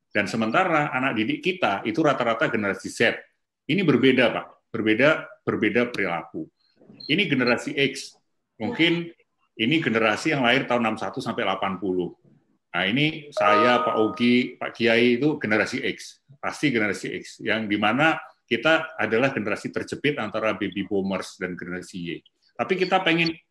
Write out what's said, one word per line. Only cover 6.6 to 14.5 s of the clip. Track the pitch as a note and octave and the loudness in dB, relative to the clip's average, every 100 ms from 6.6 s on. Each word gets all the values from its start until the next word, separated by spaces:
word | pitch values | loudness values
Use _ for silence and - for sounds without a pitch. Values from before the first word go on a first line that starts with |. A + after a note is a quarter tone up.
| _ _ - - - | _ _ -20 -12 -2
Ini | E3 G3 | 0 2
generasi | B2+ B2 A#2 - C#3 | 2 2 2 0 0
X. | C3+ C3+ - - _ _ _ - | -2 -2 -14 -18 _ _ _ -8
Mungkin | A2+ A#2+ E3 E3+ E3+ - _ _ _ - | -6 0 2 2 -4 -12 _ _ _ -4
ini | A2+ D#3+ | 0 2
generasi | C3 A2+ A2 G#2 D#3+ | 2 2 2 0 0
yang | D3 A#2+ | 0 2
lahir | B2+ | 2
tahun | B2+ A#2+ A2+ | 2 0 0
enam | A2 | -2
satu | F#2+ - | -6 -6
sampai | A#2+ A2+ | -6 -4
delapan | G#2 F#2+ G2 F#2 | -2 -2 -4 -4
puluh. | G2+ F#2 E2 - _ _ _ _ _ | -2 -2 -4 -8 _ _ _ _ _
Nah, | F2 F#2+ | -2 0
ini | B2 D3+ D#3 - - | 2 0 -2 -8 0
saya, | G2+ G#2 B2 B2 | 2 4 4 4
Pak | A#2 A2 | 2 0
Ogi, | A2 - A#2+ B2 B2+ | 0 2 2 4 0